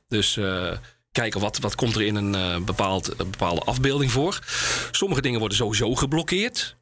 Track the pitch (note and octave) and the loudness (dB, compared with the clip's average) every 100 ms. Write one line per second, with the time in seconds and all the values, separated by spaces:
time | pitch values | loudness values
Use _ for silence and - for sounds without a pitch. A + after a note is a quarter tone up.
0 | _ A2 - - G2 F2+ F2+ F2 - _ | _ 0 2 0 0 0 -2 -4 -10 _
1 | _ - A2+ G2+ G#2 - G#2 - B2 A2 | _ -2 -2 0 -2 0 -4 0 0 2
2 | G#2 G#2 G2+ G2 F#2 F2 G2+ G2 G2+ F#2+ | 0 2 0 0 0 -2 -2 0 2 0
3 | - - F#2+ F#2 F2 E2+ - B2 C3+ C#3+ | -2 -6 -6 -2 0 0 0 2 2 2
4 | C3+ A#2+ E3 - - - - - - - | 2 2 2 -2 -6 -2 -2 -2 -2 0
5 | G3 C#3 C3 A#2 G#2+ G#2+ G#2+ G#2+ A2+ B2 | 2 2 2 0 0 0 0 2 2 2
6 | C#3 D#3 D#3+ F#3 A#3 - - - | 2 0 0 0 0 -2 -6 -8